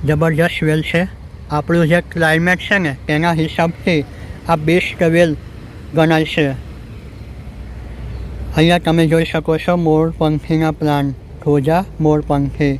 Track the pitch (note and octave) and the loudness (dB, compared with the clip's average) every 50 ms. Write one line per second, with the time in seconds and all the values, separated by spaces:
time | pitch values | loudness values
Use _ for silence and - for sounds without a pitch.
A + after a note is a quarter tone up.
0 | - C#3 D3+ D3+ E3 E3 D#3+ D3 E3 F3 - - - D#3 D3+ D#3+ D3 - - E3+ | 0 0 0 2 2 2 2 2 2 0 0 0 0 0 2 0 -2 0 0 0
1 | F3+ F#3+ - - - - - - - - D3 D3+ D3 D#3 E3 E3+ E3+ D3+ E3 F3 | 0 0 -4 -12 -18 -18 -16 -16 -12 -4 -4 -4 0 0 2 2 4 4 4 2
2 | E3+ - - E3+ E3 D#3 D#3 D#3+ E3 F3 F3+ F3 - - G#3+ G3+ F3+ D#3 C3 - | 0 -2 -2 0 2 2 4 2 4 2 0 0 0 0 0 2 2 0 -4 -6
3 | - - D3+ D3+ D#3+ F3 E3+ D#3 D#3+ D#3 - - E3+ E3+ E3+ - - - F3+ D3+ | -4 -2 0 2 2 2 2 2 0 -2 0 0 0 0 0 -2 -2 0 0 0
4 | C#3 - - - - - - - - - E3+ D#3+ D3+ D#3 E3 F3+ F3+ - - - | 0 -4 -10 -14 -14 -14 -14 -14 -2 0 0 0 2 2 2 2 2 0 -2 0
5 | F3+ E3 E3 E3 F3 E3+ D3+ - - - - - - - - - - - - D#3+ | 0 2 6 6 4 4 2 -2 -6 -14 -16 -16 -16 -16 -16 -16 -16 -4 2 2
6 | D#3+ D#3+ E3 D#3 D#3+ D3+ - - D#3 C#3 C3+ B2 - - - - - - - - | 4 4 4 2 2 0 0 0 0 0 0 -4 -8 -12 -14 -14 -14 -14 -14 -14
7 | - - - - - - - - - - - - - - - - - - - - | -16 -16 -16 -16 -16 -16 -14 -14 -14 -14 -14 -14 -14 -14 -12 -12 -12 -12 -12 -12
8 | - - - - - - - - - - - - D#3 E3+ F3 F3 F3 E3+ D#3+ E3+ | -12 -10 -10 -10 -10 -10 -10 -10 -8 -4 2 2 4 4 4 2 2 2 2 4
9 | E3 D#3 D#3+ E3 E3 D#3 - E3 D#3 - D#3+ D#3+ - - F3+ F3 E3+ D#3+ D#3 D#3 | 4 4 4 2 2 0 -2 -4 0 0 -2 0 2 0 0 2 2 4 4 4
10 | D#3+ E3 D#3+ - D#3+ D#3 D#3 D3 - - E3 D#3 D#3+ D#3+ D#3 - D#3+ D3+ D3 C#3+ | 4 2 0 0 0 2 2 0 0 0 0 2 2 0 0 0 0 0 2 2
11 | C#3+ C#3 C3+ - - - - - - D3+ D3 D3 C3+ C#3+ D#3+ F3 G3 - - - | 0 -2 -4 -6 -12 -18 -18 -6 0 2 2 2 4 2 2 2 0 -2 -4 0
12 | D#3+ D3+ D3+ D3+ D3 - D3+ C#3+ C#3+ C#3 - - D3+ C#3+ C#3 C3+ | 2 2 2 2 2 0 0 0 0 -2 -2 0 0 0 0 -2